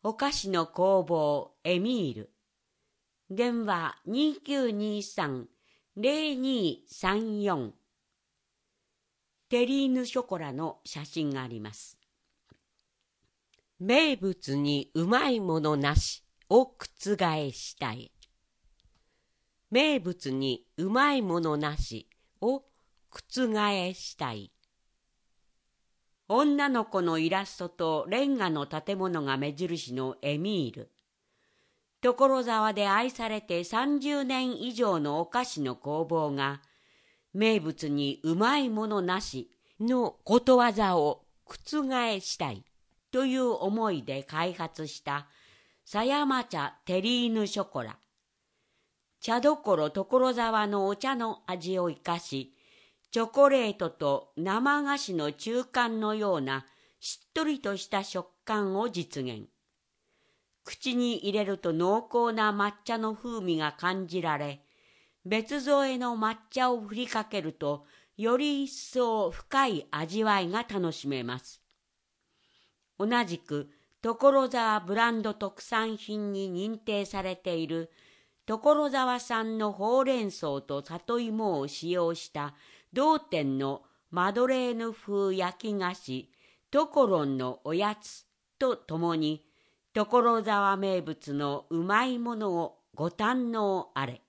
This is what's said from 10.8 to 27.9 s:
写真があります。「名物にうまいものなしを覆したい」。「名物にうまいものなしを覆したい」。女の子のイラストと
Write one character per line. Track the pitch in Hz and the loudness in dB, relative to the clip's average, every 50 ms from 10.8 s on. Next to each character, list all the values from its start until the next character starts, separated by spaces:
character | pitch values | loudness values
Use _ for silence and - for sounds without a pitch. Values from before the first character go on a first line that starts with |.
| _ | _
写 | - - 156 151 | -14 -12 -12 -12
真 | - - 165 156 147 | -8 -6 -4 -2 -2
が | 139 135 | -2 -4
あ | 131 | -6
り | 123 117 110 | -8 -10 -10
ま | 107 107 107 | -12 -12 -14
す。 | - - - - _ _ _ _ _ _ _ _ _ _ _ - _ _ _ _ _ _ _ _ _ _ _ _ _ _ _ _ _ _ _ _ _ _ _ _ _ | -14 -18 -18 -20 _ _ _ _ _ _ _ _ _ _ _ -20 _ _ _ _ _ _ _ _ _ _ _ _ _ _ _ _ _ _ _ _ _ _ _ _ _
「名 | 175 196 240 285 320 311 269 | 0 4 4 6 6 4 2
物 | 196 185 196 180 - - - 135 | 0 0 -4 -4 -4 -4 -2 0
に | 143 143 143 147 143 139 - _ | 0 2 2 0 0 -2 -2 _
う | 165 170 | 0 2
ま | 180 233 262 302 285 | 4 4 4 4 2
い | 247 220 | 2 0
も | 196 175 160 160 | 0 0 0 2
の | 151 156 151 | 2 2 2
な | 143 139 143 151 | 2 2 4 2
し | - - - - - _ _ _ _ _ _ | 2 2 2 -8 -10 _ _ _ _ _ _
を | 185 240 262 | 6 6 6
覆 | 247 - _ - - _ _ - 190 208 - 190 170 156 156 151 139 123 | 6 -4 _ -18 -18 _ _ -2 -2 0 2 2 0 0 0 -2 -4 -6
し | - - - - - | -10 -14 -14 -10 -6
た | 143 123 107 | -6 -6 -6
い」。 | 123 - - _ _ - _ _ _ _ _ _ _ _ _ _ _ _ _ _ _ _ _ _ _ _ _ _ _ _ _ _ _ _ _ | -8 -12 -18 _ _ -20 _ _ _ _ _ _ _ _ _ _ _ _ _ _ _ _ _ _ _ _ _ _ _ _ _ _ _ _ _
「名 | 208 247 294 311 294 254 | 2 2 4 4 2 0
物 | 170 180 175 - - 135 131 | 0 -4 -8 -6 -6 -4 -2
に | 135 135 135 123 - _ _ _ | -2 0 -2 -2 -4 _ _ _
う | - 170 190 | -6 -4 0
ま | 214 254 277 294 285 | 2 2 4 4 2
い | 262 | 2
も | 220 185 170 175 | 0 0 0 0
の | 165 160 151 | 2 0 0
な | 147 151 147 151 | 0 -2 -2 -2
し | - 135 - - 110 - _ _ _ _ _ _ _ | -2 -4 -4 -6 -12 -12 _ _ _ _ _ _ _
を | - 233 269 269 - _ _ _ _ _ _ _ _ _ | -2 0 0 -2 -4 _ _ _ _ _ _ _ _ _
覆 | - - - _ - 240 254 226 214 214 208 208 202 190 180 180 185 | -20 -20 -18 _ -2 0 0 2 2 2 2 2 2 0 -2 -4 -6
し | - - - - | -8 -12 -14 -8
た | - 156 127 113 | -6 -6 -6 -6
い」。 | 104 101 - _ _ _ _ _ _ _ _ _ _ _ _ _ _ _ _ _ _ _ _ _ _ _ _ _ _ _ _ _ _ _ _ _ _ _ | -8 -12 -14 _ _ _ _ _ _ _ _ _ _ _ _ _ _ _ _ _ _ _ _ _ _ _ _ _ _ _ _ _ _ _ _ _ _ _
女 | - 202 247 294 294 285 285 285 | 2 4 4 6 6 4 4 2
の | 285 262 240 214 | 2 2 0 0
子 | 220 - 190 | 0 0 0
の | 175 175 165 | 2 2 2
イ | 160 160 165 | 2 0 0
ラ | 180 190 196 | 0 -2 -4
ス | - - | -6 -10
ト | - 180 170 | -10 -10 -10
と | - - 175 160 | -6 -2 0 0